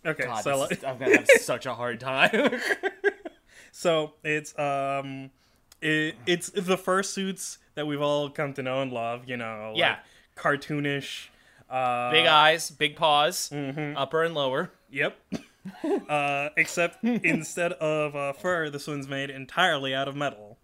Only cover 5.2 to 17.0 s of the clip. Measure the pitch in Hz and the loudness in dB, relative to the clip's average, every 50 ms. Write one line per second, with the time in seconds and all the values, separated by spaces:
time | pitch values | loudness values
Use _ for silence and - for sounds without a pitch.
5.2 | 135 135 _ _ _ _ _ _ _ _ - _ 160 156 156 156 156 156 - - | -14 -16 _ _ _ _ _ _ _ _ -18 _ -2 0 2 2 0 -2 -6 -6
6.2 | - 185 175 170 - - - 202 185 180 185 175 - 190 185 190 196 - - 196 | 0 0 0 0 -2 -6 -6 -6 0 0 0 0 2 0 0 0 0 -2 -4 -4
7.2 | 190 190 190 - - - - - _ _ _ 147 147 151 147 143 147 147 147 147 | -4 -4 -4 -6 -10 -12 -12 -16 _ _ _ -6 -4 -4 -2 0 0 2 2 0
8.2 | 147 139 139 - 151 139 135 143 127 131 127 135 135 131 123 117 117 117 120 123 | 0 -2 -4 -4 -4 -4 -4 -6 -4 -2 -2 -2 -2 -2 -4 -4 -4 -4 -6 -6
9.2 | 127 127 127 120 117 113 110 107 107 110 110 165 170 139 104 - - - _ - | -8 -8 -8 -6 -6 -8 -8 -8 -10 -6 0 2 2 2 2 -2 -10 -20 _ -20
10.2 | _ _ _ - - 160 143 139 - - 151 147 147 143 143 139 139 - - - | _ _ _ -2 0 0 0 0 -2 -4 -4 -2 -2 -2 -2 -4 -6 -8 -10 -12
11.2 | - - _ _ _ - _ - - _ 127 131 131 123 123 123 123 123 139 160 | -14 -16 _ _ _ -20 _ -20 -14 _ -2 0 0 2 0 0 0 4 4 6
12.2 | 165 165 156 151 151 156 160 170 - - 151 _ 151 151 147 - 165 156 147 147 | 8 8 8 10 10 8 6 4 0 -8 -2 _ -2 -2 0 2 4 4 6 6
13.2 | 147 165 180 - - - 147 147 143 135 135 156 151 147 143 139 139 135 - 160 | 4 2 0 -2 -6 -6 -6 -6 -6 -4 -4 -6 -6 -6 -4 -4 -4 -2 0 0
14.2 | 165 170 165 151 139 131 131 143 185 - - _ _ _ - 139 147 - - - | 0 0 0 0 0 0 0 0 -2 -4 -8 _ _ _ -2 -2 -2 -2 -2 -6
15.2 | _ _ - - - - _ _ _ 190 - - - 311 403 294 - - 151 147 | _ _ -10 -10 -10 -14 _ _ _ -16 -12 -6 -2 -2 -2 -2 -2 -2 -2 0
16.2 | 143 143 143 139 143 151 - 165 156 - - 180 170 170 - - | 0 0 -2 -2 -4 -2 0 0 0 0 2 0 0 0 -2 -2